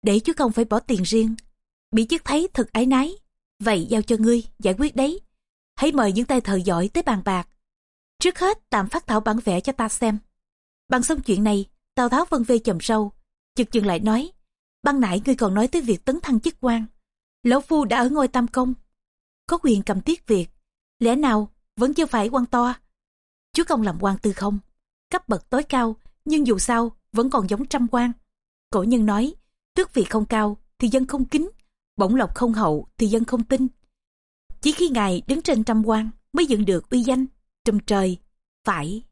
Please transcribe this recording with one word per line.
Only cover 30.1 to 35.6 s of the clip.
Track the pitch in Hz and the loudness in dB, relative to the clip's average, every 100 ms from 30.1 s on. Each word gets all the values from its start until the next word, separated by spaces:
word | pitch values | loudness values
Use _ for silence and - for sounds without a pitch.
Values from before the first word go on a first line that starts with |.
| 220 214 | -2 0
cao | 220 208 208 _ _ | -2 -2 -4 _ _
thì | 233 | 0
dân | 262 262 | 0 0
không | 277 | -4
kính, | 262 294 349 - _ _ _ - | -2 -2 -2 -10 _ _ _ -2
bổng | 190 | 0
lộc | 254 208 | 2 0
không | - 240 | 0 0
hậu | 220 190 151 - - | 2 0 -2 -6 -4
thì | 214 | 0
dân | 220 | 0
không | 233 247 | 0 -2
tin. | 226 262 262 _ _ _ _ _ _ _ _ - | 0 0 0 _ _ _ _ _ _ _ _ -4
Chỉ | 294 | -2
khi | 294 349 | 0 0
ngài | 240 202 180 - | 2 0 -2 -2
đứng | 277 | -4
trên | 339 240 | 0 0